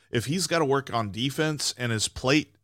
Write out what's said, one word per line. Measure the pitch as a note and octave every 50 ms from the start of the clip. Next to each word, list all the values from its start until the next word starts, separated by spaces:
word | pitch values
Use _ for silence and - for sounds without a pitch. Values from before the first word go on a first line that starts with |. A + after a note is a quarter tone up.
| _ _
if | - A#2+ G#2+
he's | A#2+ D3+ F#3+ E3 D3+
gotta | E3 E3 D#3
work | C3+ C3+ C#3 C3+ - -
on | A#2 A2+ G2+
defense | F#2 G#2+ B2 C#3 C3+ - D#3 D#3 D#3 C#3+ - - - -
and | B2 A#2+
his | A2+ A2 - -
plate | - - - B2+ C#3 D#3 - - _ _